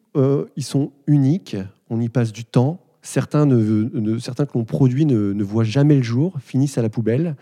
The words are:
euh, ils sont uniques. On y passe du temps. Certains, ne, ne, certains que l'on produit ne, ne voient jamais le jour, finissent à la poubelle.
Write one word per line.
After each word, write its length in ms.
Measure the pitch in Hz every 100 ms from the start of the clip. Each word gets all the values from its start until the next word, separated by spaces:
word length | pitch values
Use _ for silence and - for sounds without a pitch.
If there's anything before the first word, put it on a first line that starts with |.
| _ 156
euh, 300 | 135 143 196 -
ils 80 |
sont 280 | 131 143 143 - -
uniques. 520 | 147 135 180 - 104 98 _ _
On 100 | 113
y 80 | 117
passe 240 | 120 117
du 140 | 107 117
temps. 340 | - 127 180 _ _
Certains, 420 | - - - 151
ne, 100 | 147
ne, 640 | 123 107 110 110 131 107 113
certains 280 | 120 123 147
que 100 | 127
l'on 80 |
produit 400 | 113 156 135 127
ne, 300 | 156 117 101
ne 100 | 101
voient 180 | 101 107
jamais 340 | 113 117 147 147
le 60 |
jour, 360 | 117 120 165 151
finissent 380 | - 127 143 139
à 40 |
la 60 | 113
poubelle. 480 | 107 110 123 170 143